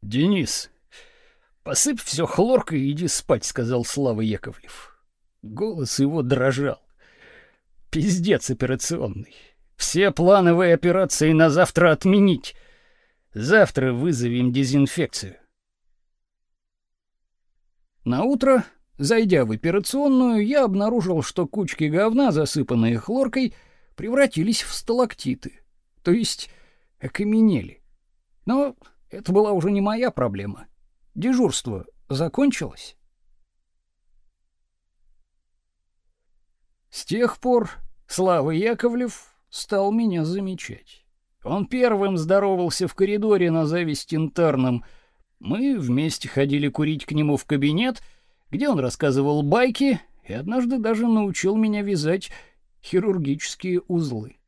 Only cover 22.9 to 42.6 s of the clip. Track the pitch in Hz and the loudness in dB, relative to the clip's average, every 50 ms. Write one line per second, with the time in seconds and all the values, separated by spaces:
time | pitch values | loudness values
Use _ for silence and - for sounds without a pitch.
22.9 | 120 113 - - 214 262 269 262 - 262 262 233 - - _ _ _ _ _ _ | 0 -2 -4 -4 -2 -2 -2 0 0 -2 -2 -2 -4 -8 _ _ _ _ _ _
23.9 | _ - - 214 240 269 277 262 - 160 160 208 226 - - - - - - - | _ -12 -8 -2 2 2 2 2 2 -2 -2 -2 -2 -2 -4 -6 -10 -12 -6 -4
24.9 | 233 247 254 226 - _ - 139 127 - - - - - - _ _ _ _ _ | 0 0 0 -2 -2 _ -6 -6 -6 -6 -8 -18 -18 -18 -20 _ _ _ _ _
25.9 | _ _ _ - 175 233 226 - - - - - - - - _ _ _ _ _ | _ _ _ 0 2 2 2 -2 -6 -8 -12 -18 -18 -20 -20 _ _ _ _ _
26.9 | _ _ - 131 - - 208 208 214 220 220 220 185 135 95 - - _ _ _ | _ _ -14 -12 -8 -6 -4 0 2 4 4 4 4 2 -2 -6 -16 _ _ _
27.9 | _ _ _ _ _ _ _ _ _ _ _ - 233 269 285 277 247 _ _ - | _ _ _ _ _ _ _ _ _ _ _ -2 0 0 0 -2 -4 _ _ -20
28.9 | _ _ _ _ - - - - 185 196 214 208 208 185 151 185 208 202 196 208 | _ _ _ _ -18 -14 -6 0 2 2 2 2 2 0 0 0 0 0 0 -2
29.9 | 214 226 247 254 - - 127 117 101 98 98 104 98 - - - _ _ _ _ | -2 -2 -2 -4 -2 -2 -2 -2 -2 -6 -8 -10 -10 -12 -16 -20 _ _ _ _
30.9 | _ _ _ _ _ - 160 247 262 247 254 190 - - - 131 107 95 - - | _ _ _ _ _ -4 -2 0 2 2 2 0 0 -2 -6 -6 -8 -8 -10 -14
31.9 | _ _ - _ 139 135 160 160 - - 277 285 - - 170 113 - - - - | _ _ -10 _ -4 -4 -4 -4 0 2 2 2 2 -2 -6 -10 -12 -16 -20 -20
32.9 | - _ _ _ _ _ _ _ _ _ _ _ _ _ _ _ _ _ _ _ | -20 _ _ _ _ _ _ _ _ _ _ _ _ _ _ _ _ _ _ _
33.9 | _ _ _ _ _ _ _ _ _ _ _ _ _ _ _ _ _ _ _ _ | _ _ _ _ _ _ _ _ _ _ _ _ _ _ _ _ _ _ _ _
34.9 | _ _ _ _ _ _ _ _ _ _ _ _ _ _ _ _ _ _ _ _ | _ _ _ _ _ _ _ _ _ _ _ _ _ _ _ _ _ _ _ _
35.9 | _ _ _ _ _ _ _ _ _ _ _ _ _ _ _ _ _ _ _ _ | _ _ _ _ _ _ _ _ _ _ _ _ _ _ _ _ _ _ _ _
36.9 | _ - - - - 214 240 233 240 - - 247 247 240 220 170 - - - - | _ -16 -10 -6 -2 -2 0 -2 -2 -4 -2 0 2 2 0 -2 -8 -14 -14 -16
37.9 | - - _ _ - - 185 190 180 165 135 151 160 160 196 226 240 - - 240 | -16 -18 _ _ -4 -2 0 2 2 2 0 0 -2 -2 0 -2 -2 0 -2 -2
38.9 | 233 247 247 240 - - - _ _ _ _ _ - - - - - 196 196 202 | 0 0 -4 -4 -6 -12 -20 _ _ _ _ _ -14 -14 -8 -4 -2 0 0 0
39.9 | 208 226 233 220 185 170 156 156 175 196 196 190 185 165 - - 113 - _ _ | 0 0 0 0 0 -2 -2 -2 -4 -6 -6 -8 -8 -10 -12 -14 -16 -16 _ _
40.9 | - _ _ _ _ _ _ _ _ _ - 110 143 202 196 - - 254 247 240 | -20 _ _ _ _ _ _ _ _ _ -8 -6 -4 -4 -4 -4 -2 2 2 2
41.9 | 220 196 196 196 190 175 156 160 190 202 196 196 190 180 | 2 2 0 0 -2 -2 0 2 2 2 4 2 0 0